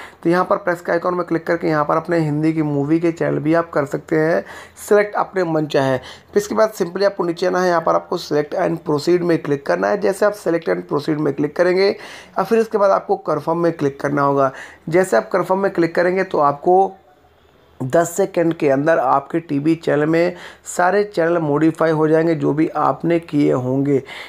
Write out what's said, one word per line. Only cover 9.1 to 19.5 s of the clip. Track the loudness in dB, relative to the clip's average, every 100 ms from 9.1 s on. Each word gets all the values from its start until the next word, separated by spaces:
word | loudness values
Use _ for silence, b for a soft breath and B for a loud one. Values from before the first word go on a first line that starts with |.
| 2
में | 2 0
क्लिक | 0 -2 -2
करना | 0 0
है। | 0
जैसे | 0 0 0
आप | 0
select | -2 -2 0
and | -4 -2
proceed | -4 -2 -2
में | -2
क्लिक | -2 -2 0
करेंगे | 2 2 2 0 B B B B
और |
फिर | 0 2
इसके | 2 2
बाद | 2
आपको | 2 0 -4
कन्फर्म | -2 -2 -2 0
में | 0
क्लिक | 0 -2 -2
करना | -2 0
होगा। | 2 2 0 -2 B B -2
जैसे | 2 2 2
आप | 0
कन्फर्म | 0 0 0
में | 0
क्लिक | 0 0 2
करेंगे | 0 0
तो | 0 2
आपको | 2 2 2 4 2 -4 _ _ _ _ _ _ _ -10
दस | 0 0 2
सेकंड | 0 -2 0 -2
के | 0 0
अंदर | 2 2 2
आपके | 2 0 0 -6
टीवी | -4